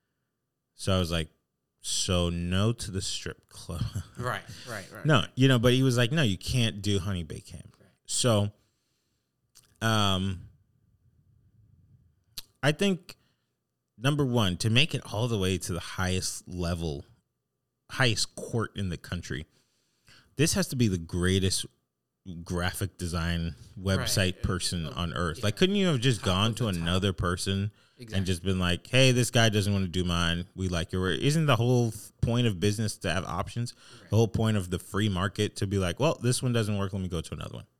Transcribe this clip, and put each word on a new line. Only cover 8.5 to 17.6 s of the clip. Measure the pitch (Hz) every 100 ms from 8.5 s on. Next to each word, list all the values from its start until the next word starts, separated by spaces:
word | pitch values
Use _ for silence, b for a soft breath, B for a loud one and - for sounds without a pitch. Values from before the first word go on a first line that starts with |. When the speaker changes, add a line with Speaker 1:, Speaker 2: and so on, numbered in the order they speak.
| - _ _ _ _ _ _ _ _ _ - _ _
Speaker 1:
um, | 113 110 101 95 95 90 - - _ _ _ _ _ _ _ _ _ _ _ _ _ - _ _ _ - - _
I | 139
think, | 151 202 185 - - _ _ _ _ _ _ _ -
number | 131 147
one, | 135 120 98 87
to | 113
make | 117 160
it | 139 -
all | 101 120
the | 110
way | 92 92
to | -
the | 85
highest | - - 92 92 - - -
level, | 90 87 87 82 71 - _ _ _ _ _